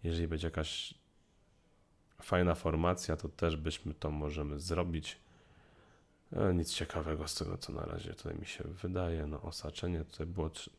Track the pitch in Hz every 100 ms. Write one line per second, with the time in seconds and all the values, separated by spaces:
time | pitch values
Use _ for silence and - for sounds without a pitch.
0 | 85 82 82 80 82 80 80 - - -
1 | _ _ _ _ _ _ _ _ _ _
2 | _ _ - 92 90 82 82 80 87 90
3 | - 80 - - 85 78 78 - 76 76
4 | 78 76 76 73 73 73 85 87 87 80
5 | - - - - - - - - - -
6 | _ _ _ - 101 90 82 - 78 -
7 | 78 78 78 - 98 90 - - 80 85
8 | - - 82 80 - - - 92 92 90
9 | 87 82 73 76 78 - 76 - 110 110
10 | 78 - 82 92 78 - -